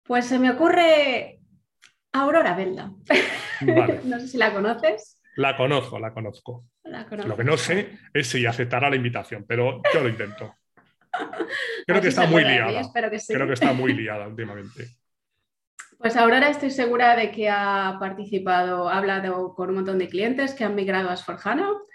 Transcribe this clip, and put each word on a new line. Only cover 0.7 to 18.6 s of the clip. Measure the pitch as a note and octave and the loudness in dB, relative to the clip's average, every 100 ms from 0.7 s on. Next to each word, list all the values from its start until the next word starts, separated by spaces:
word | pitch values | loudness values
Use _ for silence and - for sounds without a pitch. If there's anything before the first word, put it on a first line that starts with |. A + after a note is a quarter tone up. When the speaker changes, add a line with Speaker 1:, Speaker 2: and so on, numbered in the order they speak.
| F4 E4+ D4+ C#4+ A#3 - - _ _ _ _ _ _ _ | 6 6 6 4 0 -6 -14 _ _ _ _ _ _ _
Speaker 1:
Aurora | C4+ C#4 D#4+ C#4 | 0 2 4 4
Belda. | F3 F#3 - - - - - - - - - | 0 -2 -6 -10 -12 2 2 2 -4 -8 -2
Speaker 2:
Vale. | C#3 E4 - - | 4 4 4 0
Speaker 1:
<laughs> | |
No | B3+ A#3+ | -4 -6
sé | B3+ | -4
si | B3+ | 0
la | G#3+ | 2
conoces. | G3+ G#3 A#3 D#4 G#4+ - _ _ - | 2 -2 0 0 0 -6 _ _ -2
Speaker 2:
La | C3+ B2+ | -2 2
conozco, | B2+ C#3+ A#2+ A2 | 2 2 -2 -8
la | A2 | -10
conozco. | A2+ G#2+ - - - - _ | -8 -10 -12 -16 -18 -20 _
Speaker 1:
La | - - - | -16 -16 -12
conoces, | - A2 | -8 -6
Speaker 2:
Lo | G#2+ | -2
que | |
no | B2+ D#3 | 0 0
sé | - | 0
Speaker 1:
vale. | F#3 G3 - - | -2 -2 -10 -4
Speaker 2:
es | C#3+ C3+ | -2 -2
si | C3 A#2 | 0 0
aceptará | A#2 B2 B2+ C#3+ | 0 -2 0 0
la | C3+ | 0
invitación, | B2 A#2 - G#2+ G2+ | -2 -4 -8 -12 -6
pero | A#2 B2 B2+ D5 | -2 -2 0 0
yo | F3 | 2
lo | B2+ | 2
intento. | A2 G#2 G#2 G#2 - _ _ _ _ _ | -2 -8 -10 -16 -18 _ _ _ _ _
Speaker 1:
<laughs> | - - - - - B4+ A4+ - | -8 -8 -8 -8 -6 -8 -6 -2
Speaker 2:
Creo | F#3 | 2
Speaker 1:
A | |
Speaker 2:
que | |
Speaker 1:
ver | |
si | F3+ | 2
Speaker 2:
está | - | 2
Speaker 1:
se | E3 | 4
Speaker 2:
muy | E3 | 4
Speaker 1:
acuerda | C#3 | 4
de | B2+ | 2
mí, | A2+ | 2
Speaker 2:
liada. | - - | -2 -4
Speaker 1:
espero | A#3+ A3 | -4 -4
que | G#3+ | -4
sí. | - | -4
Speaker 2:
Creo | A3 C#3 | -2 -2
que | |
está | B2 C3+ | 2 2
muy | B2+ B2+ | 2 0
liada | A2+ A2 G#2 G#2 | -2 -4 -8 -10
últimamente. | A2 G#2+ G2+ G2+ - A#2+ - _ _ _ _ _ _ _ - - _ | -10 -10 -10 -14 -16 -20 -20 _ _ _ _ _ _ _ -20 -20 _
Speaker 1:
Pues | A3+ A#3+ | -2 4
Aurora | A#3 B3+ C#4+ | 6 6 4
estoy | C#4+ C#4 | 2 -2
segura | C4+ A#3+ A#3+ B3 | -2 0 4 4
de | A#3+ G#3+ | 4 2
que | A3+ G#3+ | -2 0
ha | G3+ G3+ G3 F#3+ F#3+ | 0 0 0 -2 -4
participado, | G3 F#3+ G3+ F#3+ F#3+ F3+ | -6 -8 -6 -4 0 2